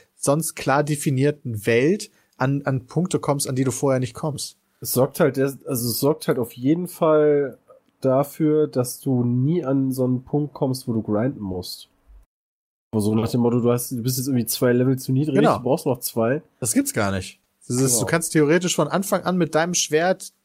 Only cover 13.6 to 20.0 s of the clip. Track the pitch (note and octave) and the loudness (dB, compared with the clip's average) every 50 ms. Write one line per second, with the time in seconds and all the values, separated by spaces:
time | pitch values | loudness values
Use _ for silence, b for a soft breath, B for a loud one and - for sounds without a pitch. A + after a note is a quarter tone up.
13.6 | A2+ A#2+ A#2+ A#2+ - - C3+ A#2+ A2+ B2+ B2+ C3 B2+ C#3+ C3 A#2+ A2 - - - | 2 2 2 0 -2 -6 -6 -4 -4 -4 -4 -2 -2 0 0 0 0 -2 -2 0
14.6 | - B2 A#2+ B2 B2+ C3+ C3 C3 - - C3 C3 D3+ D3+ C3+ - A#3 G#3+ A#2+ G2 | 2 2 4 4 4 2 0 0 -2 -2 0 0 0 2 2 4 4 4 2 2
15.6 | A#2+ A#2+ C#3+ E3+ - D3 B2 - - - - A#2 A2+ A#2 C3+ E3 - _ _ - | 0 0 -2 0 0 -2 -4 -2 -4 -6 -2 0 0 0 0 -2 -4 _ _ -8
16.6 | B2+ A2 - B3+ C#4 - - A#2 G#2 G2 G2 F#2 F#2 - - _ _ _ _ _ | -6 -2 0 0 -2 -2 -2 -2 -2 0 -2 -4 -6 -8 -14 _ _ _ _ _
17.6 | _ - B2 B2+ C3+ C3 B2 A2+ G#2 - E3 E3+ E3+ - - D#3 D3 C#3+ E3 F3+ | _ -4 0 0 2 2 2 0 0 0 0 -2 -2 0 2 2 4 4 4 2
18.6 | F3+ F3 - - D#3 - - F#3 F#3+ - G#3 F3+ - - F3+ F3+ E3 D3+ - D#3 | 2 0 0 0 0 0 0 -2 0 0 -2 -2 0 0 0 0 0 0 0 0
19.6 | E3 F3 F3 - - - D3+ D#3 | 0 0 -2 -2 -2 0 0 0